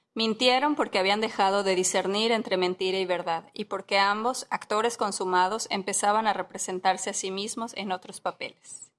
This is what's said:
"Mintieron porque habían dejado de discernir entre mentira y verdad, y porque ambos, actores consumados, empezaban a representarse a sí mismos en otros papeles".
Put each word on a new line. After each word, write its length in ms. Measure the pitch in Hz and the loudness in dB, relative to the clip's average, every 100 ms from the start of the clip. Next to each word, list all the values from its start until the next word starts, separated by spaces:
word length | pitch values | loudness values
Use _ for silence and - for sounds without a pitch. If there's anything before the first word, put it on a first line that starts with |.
| _ | _
"Mintieron 640 | 226 220 220 247 254 294 285 | -2 0 2 4 4 2 0
porque 240 | 226 202 | 0 0
habían 200 | 190 208 | 2 2
dejado 440 | 220 - 190 202 | 0 2 2 2
de 120 | 190 185 | 2 2
discernir 560 | 185 190 185 202 226 | 2 0 0 0 2
entre 260 | 220 - 185 | 0 0 0
mentira 420 | 180 185 190 190 | 0 0 -2 0
y 60 | 185 | 0
verdad, 440 | 175 170 165 - | -2 -2 -4 -6
y 120 | - 202 | -10 -8
porque 320 | 190 - 196 | -8 0 4
ambos, 460 | 196 214 240 254 - | 4 2 0 -2 -4
actores 480 | 226 - 214 233 - | -6 -2 0 0 0
consumados, 680 | 214 - 185 180 185 220 - | -2 -2 2 4 4 0 -4
empezaban 560 | 202 202 196 208 214 220 | -4 -2 0 2 2 2
a 60 | |
representarse 760 | 190 - - - 185 190 185 202 | 0 -4 -8 -6 0 2 2 -2
a 40 | |
sí 180 | - 190 | -4 -4
mismos 420 | 190 214 - 233 - | -4 -6 -6 -8 -6
en 160 | 196 | -6
otros 300 | 185 - - | -6 -8 -8
papeles". 720 | 180 - - - - - - | -6 -6 -10 -14 -20 -20 -20